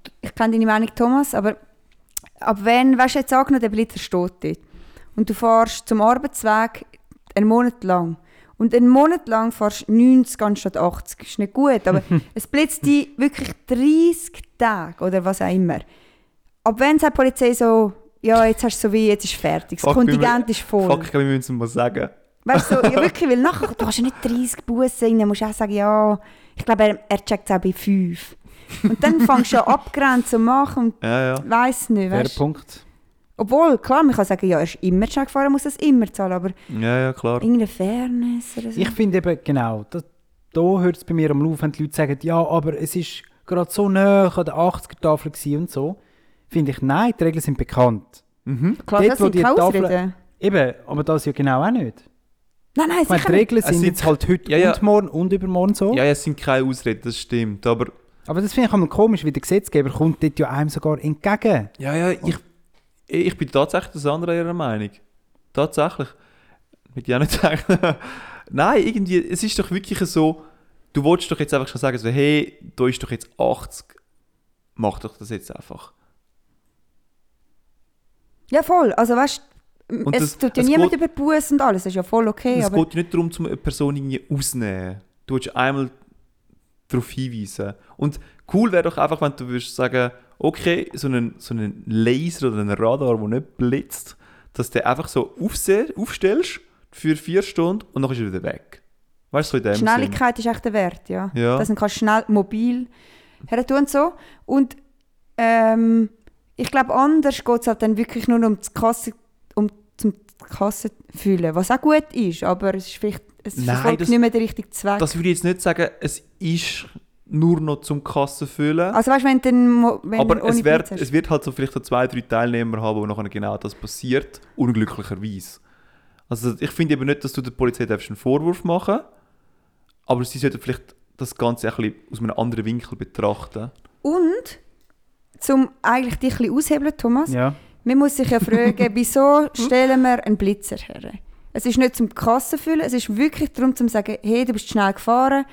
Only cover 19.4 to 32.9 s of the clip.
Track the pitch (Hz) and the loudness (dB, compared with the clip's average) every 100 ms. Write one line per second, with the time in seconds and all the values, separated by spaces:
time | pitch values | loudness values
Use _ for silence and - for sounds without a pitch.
19.4 | 156 160 - 175 - 190 240 - 240 240 | -2 -4 -6 -2 2 4 4 4 4 2
20.4 | 233 220 - 208 185 143 160 143 139 135 | 0 -4 -2 0 2 0 0 0 0 0
21.4 | 127 123 113 120 120 107 123 - _ _ | -2 -6 -4 -2 -2 -2 -6 -10 _ _
22.4 | - 208 - 262 233 - 320 - 311 247 | 0 2 2 2 2 4 0 2 0 2
23.4 | 294 - 427 - 214 226 247 - 240 240 | 2 0 -6 -4 -4 -2 -2 -4 -4 -2
24.4 | 247 - - 233 254 - 226 226 208 202 | -4 -6 -4 0 -2 0 2 4 2 0
25.4 | 214 214 214 208 208 214 214 208 - - | -4 -4 -4 0 2 4 4 0 -4 -20
26.4 | _ - - 214 214 202 - 202 - 202 | _ -6 0 4 2 2 -2 -4 -2 -4
27.4 | - 190 185 - - 196 180 170 - - | 0 0 0 -2 0 0 0 -6 -14 -20
28.4 | - - - - 214 226 294 330 294 254 | -20 -20 -18 -2 0 2 2 4 4 4
29.4 | 240 - - 269 - 285 269 247 233 226 | 4 2 2 0 -2 0 2 2 2 2
30.4 | 226 262 277 - 233 - 113 123 131 131 | 2 2 0 0 -2 -2 -2 0 0 -2
31.4 | 147 226 254 247 - 214 185 190 175 - | 0 2 2 0 -2 -2 0 0 -2 -2
32.4 | 147 156 - - - | -4 -4 -14 -20 -20